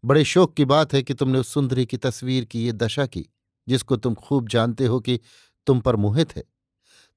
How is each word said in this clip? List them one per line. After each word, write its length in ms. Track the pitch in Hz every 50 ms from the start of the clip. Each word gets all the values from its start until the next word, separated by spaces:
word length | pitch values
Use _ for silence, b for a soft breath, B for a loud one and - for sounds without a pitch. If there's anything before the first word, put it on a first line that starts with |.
| -
बड़े 180 | 120 139 156 143
शोक 320 | - - 180 185 - -
की 100 | 151 143
बात 280 | 131 143 156 156 - 143
है 100 | 139 127
कि 100 | - 131
तुमने 260 | - 143 131 131 131
उस 80 | 123
सुंदरी 380 | - - 147 139 123 127 127 123
की 120 | - -
तस्वीर 480 | 117 - 127 - - 131 127 131 127 113
की 200 | - - 117 117
ये 60 | 120
दशा 340 | 113 101 117 110 - 143 139
की, 240 | - - 87 - - _ _ _ _ _ _ _
जिसको 300 | 120 127 123 - - 131
तुम 180 | 107 - 123 110
खूब 320 | - - - 143 135 117
जानते 380 | 107 - 117 113 120 110 120 131
हो 140 | 110 120 127
कि 200 | - 127 123 117 b b b b b b b _ _
तुम 140 | - 131 120
पर 160 | 107 131 117
मोहित 400 | 107 101 104 107 156 160 - -
है। 80 | - - _ _ _ _ _ _ b b b b b b b b